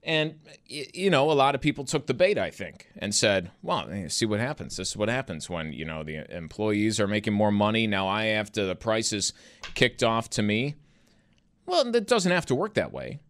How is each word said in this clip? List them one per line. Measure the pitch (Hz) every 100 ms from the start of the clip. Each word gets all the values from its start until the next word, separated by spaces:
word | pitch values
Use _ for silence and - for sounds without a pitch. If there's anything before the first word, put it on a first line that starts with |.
And, | - 156 156 160 - - _
y-, | 147 135
you | 170 196
know, | 151 147
a |
lot | 147 135 139
of |
people | 151 143
took | 135 156 -
the |
bait, | 117 185 202
I | 87
think, | - 90 - - -
and | 104
said, | 104 110 98 87 _
"Well, | - 175 76
eh, | 98 92
see | - 117
what | 104
happens. | 123 151 - -
This | 92
is | 98
what | 104
happens | 123 131 80 -
when, | 87 78
you | 67
know, | 78 80
the | 78 78 -
employees | 87 80 - 107 104 107 107
are | 101
making | 107 104
more | 104 104
money. | 101 104 113 113
Now | 101 95
I | 104 110
have | 107 101
to, | 107
the | 95 90
price | 117 110 113
is | 104 95 - - - -
kicked | - 123 -
off | 117 113 -
to | -
me." | 104 107 139 147 _ _ _ _ _ _ _ _ -
Well, | 359 240
it | 233 202
doesn't | 240 180
have | 180 165
to | 131
work | 208 -
that | 80
way. | 67 62 143